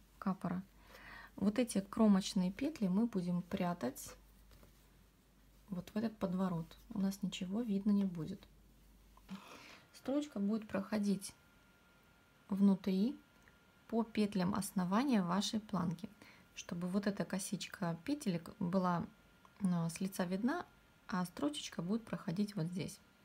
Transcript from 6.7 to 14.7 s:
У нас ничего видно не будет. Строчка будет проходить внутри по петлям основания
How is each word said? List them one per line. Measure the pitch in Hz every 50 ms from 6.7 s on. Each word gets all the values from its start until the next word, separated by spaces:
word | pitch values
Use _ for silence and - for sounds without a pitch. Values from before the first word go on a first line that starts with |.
| - - - -
У | - 202
нас | 190 196 196 -
ничего | 190 180 - - 190 180 196 226
видно | 247 220 196 196 196 208
не | 202 202 196
будет. | 185 170 165 151 170 196 - - - - - - - - - - - - - - - - - - - 190 - - - - - - - - - - - -
Строчка | - - 254 277 294 294 - - 202
будет | 202 202 220 220 214 -
проходить | - 196 196 - 214 214 202 202 190 196 - - - - - - - - - - - - - - - - - - - - _ _ _ - - -
внутри | 202 190 202 196 190 190 - 196 190 190 214 269 294 - - - - - - - - - _ _ _ - - -
по | 233 233 220
петлям | 220 - 214 208 202 - 185 175 175 -
основания | - 190 -